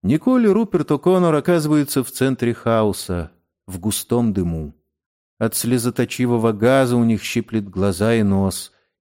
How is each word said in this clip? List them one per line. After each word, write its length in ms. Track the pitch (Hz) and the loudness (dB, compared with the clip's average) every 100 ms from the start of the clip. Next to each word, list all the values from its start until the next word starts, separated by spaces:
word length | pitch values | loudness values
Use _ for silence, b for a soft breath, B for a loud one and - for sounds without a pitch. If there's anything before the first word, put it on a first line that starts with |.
Николь 420 | 92 151 - 254 226 | 0 0 2 2 4
и 40 | |
Руперт 400 | 196 226 180 147 | 2 0 -2 0
О'Коннор 460 | 151 180 185 175 151 | 0 2 2 2 2
оказываются 640 | 156 175 151 151 139 139 | 2 0 2 0 2 -2
в 80 | 120 | -4
центре 440 | - 131 127 120 | -2 -2 0 -2
хаоса, 800 | 113 117 113 107 101 - 87 82 _ _ _ - | -2 0 2 0 -2 -6 -6 -6 _ _ _ -14
в 100 | 90 | -6
густом 540 | 104 - - 120 117 | -4 -6 -2 0 0
дыму. 420 | 95 87 82 73 - _ _ _ _ _ _ | 0 -2 -4 -8 -14 _ _ _ _ _ _
От 140 | 113 - | -4 -2
слезоточивого 1000 | 117 123 120 120 120 - 123 120 113 | -2 0 0 -2 -4 -2 0 2 0
газа 420 | 104 117 135 127 120 | 2 2 2 2 2
у 80 | |
них 200 | 117 107 | 2 0
щиплет 460 | - 120 110 110 98 | -2 -6 -4 -6 -6
глаза 440 | 92 101 87 110 117 | -2 -2 0 0 2
и 80 | |
нос, 480 | 104 98 95 - - _ _ _ | 2 2 0 -4 -14 _ _ _